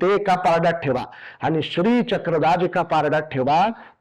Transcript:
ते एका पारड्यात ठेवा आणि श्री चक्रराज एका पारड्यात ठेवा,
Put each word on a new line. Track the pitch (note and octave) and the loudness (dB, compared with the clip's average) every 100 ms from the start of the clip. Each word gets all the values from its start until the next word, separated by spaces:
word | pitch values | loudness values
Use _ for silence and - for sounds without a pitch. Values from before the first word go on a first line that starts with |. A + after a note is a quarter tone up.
ते | F3+ | 0
एका | G3+ G3+ F3+ | 2 2 0
पारड्यात | F3+ E3+ E3+ E3 | 2 2 2 0
ठेवा | C#3+ B2 G#2 - - - | -2 -2 -4 -12 -20 -6
आणि | C3+ D#3+ | -4 -2
श्री | - - G3 A#3+ | -2 -2 2 2
चक्रराज | G3 F#3+ E3+ E3 D#3 F3 | 2 -2 -2 0 2 2
एका | F3 F3+ | 0 -2
पारड्यात | E3+ D#3 D3 D3+ | -2 0 0 -2
ठेवा, | D3+ C3+ B2+ D#3 G#3 A#3 - - | -2 -2 2 2 2 -2 -14 -4